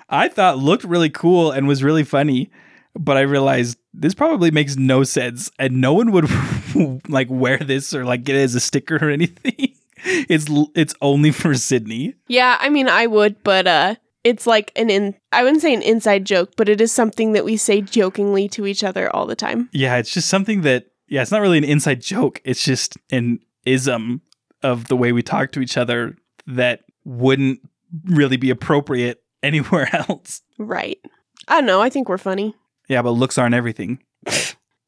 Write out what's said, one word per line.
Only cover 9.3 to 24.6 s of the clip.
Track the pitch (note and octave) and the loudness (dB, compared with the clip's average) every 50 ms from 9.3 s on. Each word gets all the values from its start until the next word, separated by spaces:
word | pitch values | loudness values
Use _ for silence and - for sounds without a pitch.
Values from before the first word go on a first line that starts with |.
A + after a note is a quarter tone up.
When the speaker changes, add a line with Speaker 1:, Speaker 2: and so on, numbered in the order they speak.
| - _ - C4+ - - C4+ - _ _ _ _ _ - - | -4 _ -6 -6 -6 -4 -4 -6 _ _ _ _ _ -10 -6
Speaker 1:
It's | F#4 F#4 E4+ C4 - F3 D#3 D3+ D3 | -4 -2 -2 0 0 0 -2 0 0
l-, | D3 D3 D3+ - - | 0 0 0 0 0
it's | E3+ D#3 D3+ - - | -2 -2 -2 -2 -4
only | C#3+ C#3 C#3+ C#3+ D3 D3+ | 0 0 2 4 4 2
for | D3+ - - E3 C3+ | 2 2 0 0 0
Sydney. | B2 - - C3+ A#2+ A2 G#2+ A2 A#2 C#3+ A#3+ - _ _ | 0 0 0 -2 -2 -2 -4 -8 -8 -8 -8 -10 _ _
Speaker 2:
Yeah, | - A#3+ B3 B3+ B3+ A#3+ - | -2 0 2 4 4 2 2
I | - C#4 | 0 0
mean, | D4 C#4+ C4 B3 | 2 2 2 2
I | E3+ G#3 A#3 | 2 2 2
would, | A#3 G#3+ G#3 G#3 G#3+ G#3 _ - | 2 4 4 2 2 0 _ 0
but, | G3+ F#3+ F#3+ F3+ F#3 | 0 2 2 4 4
uh, | E3 D3+ D3+ F#3+ A3+ - _ _ _ _ - | 4 4 2 0 -2 -6 _ _ _ _ 0
it's | A#3 A#3+ - - A#3+ | 0 0 0 0 2
like | A3+ G#3+ G#3 - - | 2 2 0 -2 -4
an | - A3+ A3+ | -2 0 2
in-, | G3 G3 G#3 G3+ G3+ _ _ - | 2 0 0 -2 -6 _ _ -2
I | - A#3 B3 | 0 2 2
wouldn't | C4 D#4 D#4 D#4+ | 4 4 4 4
say | D#4 B3 | 2 0
an | - - | 2 2
inside | - A3+ A3+ - A3 G3+ G3 F#3+ | 2 0 2 2 2 2 2 0
joke, | - G3 F3+ F3+ - _ | 0 0 0 0 -2 _
but | - A3 G#3 | -2 2 2
it | G#3 G3+ | 2 2
is | A3+ A#3 | 2 0
something | - C4 A#3 A3 - - A3 A3 G#3+ | 2 0 0 0 0 -2 0 0 2
that | G3 - | 0 0
we | - A3 | 0 -2
say | G#3+ - - G3+ G#3 G3 | -2 0 0 0 0 0
jokingly | - - A#3 F#3+ F#3+ F#3+ - G3+ G3+ G3+ G3 G3+ G3+ | 0 0 0 0 0 0 -2 -2 0 0 0 -2 -2
to | - - G3+ | -4 -6 -6
each | G3 G3+ - G#3 | -6 -4 -4 -4
other | F#3+ - F#3+ - - - | -4 -4 -4 -4 -2 -2
all | - - | -2 -4
the | - - | -4 -6
time. | - - - - A#3 B3 - - | -6 -4 -4 -4 -4 -6 -4 -4
Speaker 1:
Yeah, | C#3 C3 B2+ B2 | -2 -2 0 0
it's | B2 A2+ - - | -2 -2 -4 -4
just | F3+ D#3 - | -4 -4 -2
something | F#3+ G3 F#3+ A3 G#3+ G3 D#3+ | -2 -2 -2 -2 -2 -2 0
that, | C#3 B2+ B2 - _ _ _ _ | 0 0 0 -2 _ _ _ _
yeah, | - C#3 C3+ B2 | -8 -4 -4 -2
it's | - | -2
not | G#3 G#3+ | 0 0
really | G3+ F#3+ E3+ D3+ | 2 4 4 4
an | D3+ | 2
inside | C#3 D3 D3 - D#3 C3+ A#2+ | 2 2 2 2 0 -2 -2
joke. | - - G3 A3+ B3+ B2+ - - - | -4 -6 -4 -2 -2 -2 -2 -4 -6
It's | C3 B2 - - | -6 -4 -2 -2
just | C#3 C3 A#2+ - - - - _ - C3+ | -2 -2 -2 -4 -8 -10 -12 _ -6 -4
an | B2+ A#2+ A#2+ A#2 - _ _ _ _ - | -2 -2 -2 -4 -4 _ _ _ _ -2
ism | B2 C3 C3 B2+ C#3 B2 A2+ A2 A#2+ B2 - _ _ _ _ _ _ _ _ | 0 0 0 0 -2 -4 -4 -4 -6 -8 -8 _ _ _ _ _ _ _ _